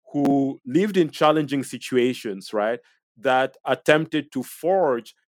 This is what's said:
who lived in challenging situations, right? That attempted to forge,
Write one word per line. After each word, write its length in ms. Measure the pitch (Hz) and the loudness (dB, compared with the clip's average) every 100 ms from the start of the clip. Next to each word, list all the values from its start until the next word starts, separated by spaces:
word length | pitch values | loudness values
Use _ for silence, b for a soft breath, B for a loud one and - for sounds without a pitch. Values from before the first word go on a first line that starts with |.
| _ | _
who 480 | 147 139 139 135 131 127 | -2 2 2 0 -4 -2
lived 320 | 143 214 185 | 0 0 2
in 120 | 160 | 0
challenging 540 | - 156 156 147 139 | 2 2 2 0 -4
situations, 920 | 123 123 - 127 123 123 113 98 - | -6 -10 -2 2 2 0 -6 -10 -6
right? 260 | 107 107 120 _ _ _ _ | -2 -2 -4 _ _ _ _
That 400 | 131 131 135 - - | 0 0 0 -4 -4
attempted 640 | 127 - 156 160 156 139 | 0 2 2 2 -4 -6
to 120 | 135 | -8
forge, 680 | 123 - 160 190 156 120 113 - _ | -10 -6 -2 0 2 -2 -6 -20 _